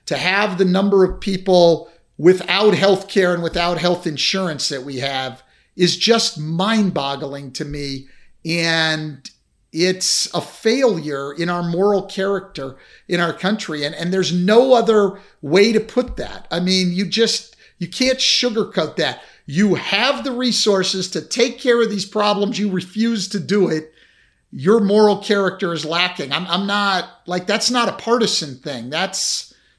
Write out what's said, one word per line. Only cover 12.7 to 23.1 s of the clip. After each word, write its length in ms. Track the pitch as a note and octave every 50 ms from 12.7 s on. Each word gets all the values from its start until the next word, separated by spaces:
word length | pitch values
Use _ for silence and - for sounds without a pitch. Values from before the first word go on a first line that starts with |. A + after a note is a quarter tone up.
| C3+ - - - - - _ -
in 100 | F3 F3
our 140 | F3 E3
country. 520 | D#3 - F3+ F#3+ G#3+ G#3+ - - D#3 D3 D3
And, 80 | D3 -
and 160 | - D#3+ F3+
there's 200 | F3+ F#3+ F3+ C#3+
no 420 | E3+ F3+ F3+ G3 G#3+ A#3 C4 C4+ B3+
other 440 | A#3 G3+ A3+ A3 G#3+ G3+ G3 G3 - - - _ _
way 300 | - C#3 D#3 G3 G#3 A#3
to 80 | A3 G#3+
put 360 | G#3+ - - B3+ B3 - - -
that. 280 | A2+ G#2 G#2 F#2+ - -
I 80 | - F3
mean, 320 | F3+ F#3 F#3+ F#3 F#3 F3+
you 120 | F3 F#3 G3+
just, 520 | D#3+ G#3 A3 A3+ A3+ - - - - _ _ _ _ _ -
you 100 | F3 -
can't 300 | - - B3+ C4 C4 B3+
sugarcoat 760 | - - - - B3 B3 G#3 A3+ G3 - - F3 D#3 D3 - -
that. 260 | D3+ C3 A#2+ - - - _ _ -
You 280 | - C#3 F3+ G#3 G3+ E3+
have 480 | C3+ - - G3 G3+ A#3+ C4+ C4+ A#3+
the 80 | A3+ C4+
resources 800 | A#3+ A#3+ B3+ B3 - - - A3 G3+ F#3+ F#3 - - F#3+ F#3 -
to 100 | - D#3+
take 380 | - - - B3+ B3+ C4+ C4+ -
care 240 | - B3+ A#3 A#3+
of 80 | A3+ G3
these 160 | G#3 G3 -
problems. 500 | - - G#3+ G#3 G#3 G#3 G3 G3+ G3+ G#3+
You 140 | F3+ G#3 G3+
refuse 560 | F#3 F3+ - - - G#3 A3+ A#3